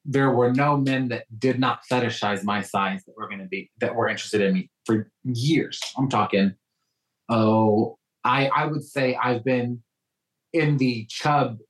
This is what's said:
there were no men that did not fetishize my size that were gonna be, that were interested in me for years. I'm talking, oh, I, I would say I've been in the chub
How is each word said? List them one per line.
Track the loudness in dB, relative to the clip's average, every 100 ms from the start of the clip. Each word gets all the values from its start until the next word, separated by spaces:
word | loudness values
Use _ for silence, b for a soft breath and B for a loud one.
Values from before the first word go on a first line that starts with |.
there | -2 2 4
were | 4 4
no | 4 2 2
men | 2 0 -2
that | -6 -10 -2
did | 0 2
not | 0 -2 -2
fetishize | 0 0 -2 -2 -2
my | -2 -2
size | -2 -2 -2 -4 -10
that | -14
were | -12
gonna | -12 -10
be, | -10 -10 -6
that | -4 0
were | -2
interested | -2 -2 0
in | 2
me | 2 -2 _
for | -2 -2 -2 _
years. | -6 -2 0 0 0 -6 -8 -4
I'm | 0
talking, | 0 0 2 2 -2 _ _ _ _ _ _ -2
oh, | 2 4 4 4 4 0 -4 _ _
I, | -2 0 0
I | 0 -2
would | -4
say | -6 -2 -2 0
I've | -2 -2
been | 0 -2 -2 -6 -12 _ _ _ _ _ _
in | 0 0 2
the | 0 -2 -6
chub | -6 0 0 0 -4